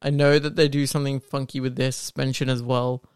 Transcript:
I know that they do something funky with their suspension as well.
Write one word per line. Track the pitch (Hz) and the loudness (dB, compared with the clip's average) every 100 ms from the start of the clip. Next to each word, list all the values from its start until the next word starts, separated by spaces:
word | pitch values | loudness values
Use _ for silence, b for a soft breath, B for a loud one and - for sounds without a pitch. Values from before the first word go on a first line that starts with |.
I | 143 | -2
know | 143 143 147 | 4 6 4
that | 147 160 | 2 2
they | 151 | 2
do | 143 139 | 2 0
something | 156 139 135 | 0 -2 -4
funky | - 139 135 139 | -4 -6 -6 -4
with | 131 127 | -4 -2
their | 131 | -2
suspension | 127 - - 135 131 131 | -4 -8 -4 -4 -2 -2
as | 127 | -2
well. | 120 127 123 127 - | 0 0 0 -4 -8